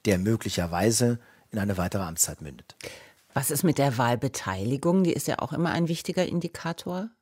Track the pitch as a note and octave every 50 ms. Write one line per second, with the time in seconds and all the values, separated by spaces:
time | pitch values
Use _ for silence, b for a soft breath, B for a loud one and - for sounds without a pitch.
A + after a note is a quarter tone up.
0 | - A2 G2 F2+ F#2 G#2+ A2+ G#2+ - G2 - F2+ F2 E2+ F2 F2 G2 A#2+ A2+ A#2
1 | B2 A#2+ A#2+ A#2 b b b b b b - G#2+ G2+ G2+ F#2+ F#2 F2 F2 - G2+
2 | F#2 E2 E2 - - - D2+ - D#2 C#2+ C2 - - - - - B B B B
3 | B B B B _ _ - C#3 C3 - D3 C#3 - E3 C#3+ - C#3 C#3 A2+ B2+
4 | B2 A#2+ A#2+ A#2 C#3 C3 - - - F#2+ F#2+ F#2+ G2 A#2 C#3 C3+ - E3+ F3+ F#3+
5 | F#3 E3+ - - - - - - - - D3+ D#3 F3 E3 G2 E3 E3+ D#3 E3+ -
6 | - - E3+ F#3 F3 - - F3 E3+ E3+ - - - E3 E3+ - - F3+ F3+ F#3
7 | G#3 A3+ - _